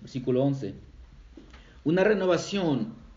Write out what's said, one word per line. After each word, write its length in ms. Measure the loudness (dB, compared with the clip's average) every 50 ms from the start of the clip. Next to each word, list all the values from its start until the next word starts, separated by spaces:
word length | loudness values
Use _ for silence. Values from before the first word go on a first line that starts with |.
versículo 420 | -18 -10 -10 -6 -2 0 2 2 4
once. 300 | 2 0 -2 -6 -8 -10 -10 -16 -20 -20 -20 -20 -20 -20 -20 -20 -20 -20 -20 -20 -20 -20 -20 -20 -20 -14 -4 -2
Una 200 | 0 2 4 4
renovación 920 | 4 4 2 2 2 2 2 0 -2 -2 -2 0 0 0 0 -2 -6 -8 -16 -18 -20 -20